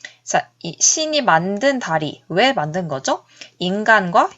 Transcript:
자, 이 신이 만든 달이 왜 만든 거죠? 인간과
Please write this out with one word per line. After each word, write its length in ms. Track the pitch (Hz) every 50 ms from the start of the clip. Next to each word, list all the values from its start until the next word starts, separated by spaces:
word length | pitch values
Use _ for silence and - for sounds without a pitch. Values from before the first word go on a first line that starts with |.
| - - - _ _
자, 260 | - - 165 - - _ _ -
이 120 | 170 - -
신이 400 | - - - 320 311 311 311 294
만든 600 | 254 190 160 160 175 190 202 202 233 277 277 247
달이 440 | - 185 160 156 156 143 - - _ _
왜 260 | 160 185 233 269 262
만든 340 | 190 151 151 156 185 180 156
거죠? 340 | 143 135 - 247 311 370 - _ _ _ - - _ _
인간과 720 | 175 180 190 208 214 226 220 214 185 175 170 226 302 381 -